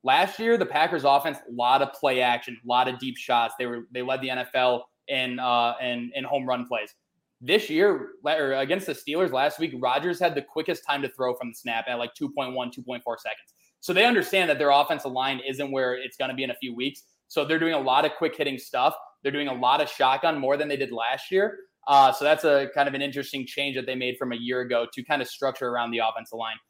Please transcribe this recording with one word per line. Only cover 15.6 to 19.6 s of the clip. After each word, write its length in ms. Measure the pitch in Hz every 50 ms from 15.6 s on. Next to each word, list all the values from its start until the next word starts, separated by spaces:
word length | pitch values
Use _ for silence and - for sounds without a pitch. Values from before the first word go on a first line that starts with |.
| 143 135
where 240 | 135 135 131 123 123
it's 220 | 127 131 127 -
gonna 180 | _ 135 131 131
be 100 | 131 135
in 60 | 127
a 60 | 120
few 180 | - 131 127 117
weeks. 280 | 117 127 143 165 - _ _ _ _ _ _
So 160 | - 160 143
they're 140 | 143 160 160
doing 160 | 165 165 165
a 60 | 143
lot 240 | 131 131 127 143 151
of 80 | 151
quick 240 | - - 165 156 -
hitting 220 | - 151 143 135 120
stuff. 360 | - - - 123 131 156 165 - - - _ _
They're 100 | _ 139
doing 160 | 139 147 147 139
a 60 | 127
lot 260 | 123